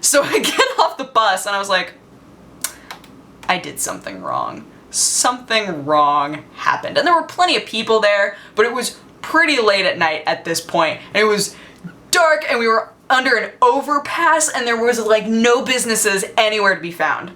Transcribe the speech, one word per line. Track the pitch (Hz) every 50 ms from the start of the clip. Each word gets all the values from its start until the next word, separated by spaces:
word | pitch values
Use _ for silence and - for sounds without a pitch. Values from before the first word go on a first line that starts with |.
So | - - - 571
<laughs> | 571
I | - - 453
get | - - - - 494 523 523 -
off | 359 320 -
the | - 269
bus, | 269 - 220 220 214 190 190 -
and | 202 202
I | 202
was | 202 196
like, | 196 185 175 - - - - - - - - - - - - - - - - - - - - - - - - - - - - - - - - -
I | 185 180
did | - 147 143 -
something | - - 180 175 - - - -
wrong. | - 156 - - 62 57 65 - - - - - - -
Something | - - - - - - - 254 247 254 - - 226 220 214 202 175 151 139
wrong | 139 151 151 147 143 143 147 143 143 151 151 - - -
happened. | - - - - - - - 175 -
And | -
there | 339 339
were | 330 320
plenty | 320 - - 359 359 302
of | 220 214
people | - - 220 220 220 226 220
there, | 208 208 202 202 202 202 - - - - -
but | - 220
it | 240
was | 247 254 233 226 - - - - - -
pretty | - - - 320 330 320 294 254
late | 226 208 196 196 185
at | 175 - 170
night | 170 160 156 151 -
at | - 165 165 -
this | 165 165 165
point, | - - - 170 165 156 123 123 - -
and | -
it | 196 214
was | 214 208 208 175 - - - - - - - - - - - - -
dark, | - - 339 320 311 302 311 -
and | 269 240
we | 233 226
were | 220 220 - - - _ _ _
under | 254 254 262 269 254
an | 220 196 - - -
overpass, | - 240 240 277 269 277 294 285 285 - - - 339 330 320 320 311 302 -
and | 254 247
there | 240 233
was, | 226 226 240 240 233
like, | 220 214 220 214 202
no | 208 226 226 226 240 240 254 -
businesses | - 254 254 226 233 226 214 - 214 196 196 202 214 -
anywhere | - 220 214 214 214 202 196 190
to | 170
be | 160 170
found. | 170 - 160 151 135 - - 175 -